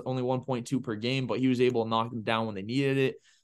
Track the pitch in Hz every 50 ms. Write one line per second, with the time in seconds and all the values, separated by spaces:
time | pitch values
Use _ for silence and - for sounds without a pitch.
0 | - - 127 127 123 123 131 127 - - 127 120 117 - 135 123 - 123 107 104
1 | 110 120 135 135 131 110 107 110 131 131 127 120 123 127 123 117 110 110 113 113
2 | 113 117 123 117 104 113 113 113 113 110 104 95 98 107 123 135 139 135 135 135
3 | 135 131 - - _ _ _ _